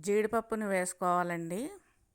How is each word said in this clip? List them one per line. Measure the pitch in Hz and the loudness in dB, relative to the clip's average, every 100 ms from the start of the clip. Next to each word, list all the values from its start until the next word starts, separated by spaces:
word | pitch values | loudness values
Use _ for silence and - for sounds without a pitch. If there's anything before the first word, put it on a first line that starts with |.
| 170 | 0
జీడిపప్పును | 208 214 226 226 220 208 | 2 2 0 -2 -4 0
వేసుకోవాలండి. | 190 180 - 180 175 175 170 165 185 311 403 _ _ _ | 0 0 -2 2 2 2 -2 -4 -6 -6 -10 _ _ _